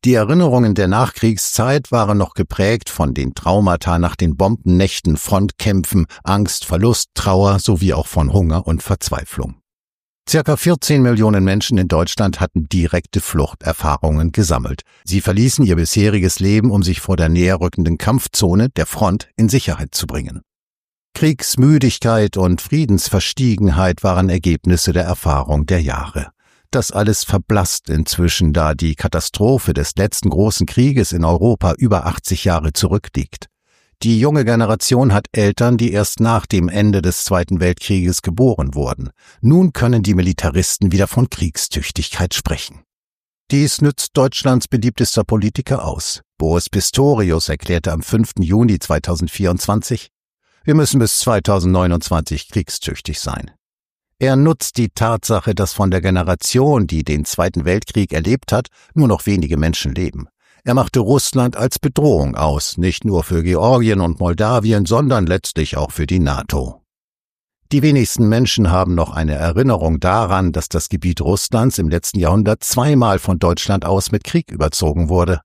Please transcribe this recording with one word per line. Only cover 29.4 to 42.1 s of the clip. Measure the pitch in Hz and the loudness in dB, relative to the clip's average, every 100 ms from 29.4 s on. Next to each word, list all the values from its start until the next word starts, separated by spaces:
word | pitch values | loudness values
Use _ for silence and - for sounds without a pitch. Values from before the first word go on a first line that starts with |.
| 104 131 - | 2 2 0
des | 71 73 - | -2 -2 -2
letzten | 101 - 101 | -2 0 -2
großen | 76 104 - | 2 0 0
Krieges | 110 - 131 131 98 | -2 2 2 2 0
in | 87 | 0
Europa | 80 87 107 113 92 - | 0 2 2 2 0 0
über | 120 98 82 | 0 0 -2
achtzig | 82 - 90 | -6 -6 -2
Jahre | 98 85 78 | 0 0 -2
zurückliegt. | - 90 98 - - 64 - - _ _ _ _ _ | -2 0 0 -4 -8 -8 -12 -20 _ _ _ _ _
Die | 113 113 | 0 2
junge | 139 151 117 | 4 2 2
Generation | 117 110 110 - 123 131 | 2 2 0 0 2 4
hat | 101 - | 2 -2
Eltern, | - 101 101 117 120 | 0 0 2 2 2
die | 120 | 0
erst | 101 104 - | 0 -2 0
nach | 113 113 - | 0 0 0
dem | 101 87 | 0 0
Ende | 101 104 98 | 2 2 2
des | 90 87 | 0 -2
Zweiten | - 92 87 92 | -2 -2 0 0
Weltkrieges | 90 90 - 98 90 90 | 0 -2 -2 0 0 -2
geboren | - 82 127 113 67 | -4 0 2 2 -2
wurden. | 67 67 - 65 _ _ _ | -4 -6 -6 -10 _ _ _
Nun | - 165 185 | 4 4 4
können | - 120 120 | 2 0 2
die | 95 | 2
Militaristen | 92 90 87 - 73 90 - 98 | 2 2 0 -2 0 -2 0 0
wieder | 95 98 | 2 0
von | - - | 0 -2
Kriegstüchtigkeit | - 87 - - - 71 - 78 | -2 -6 -4 -6 -6 -8 -8 -8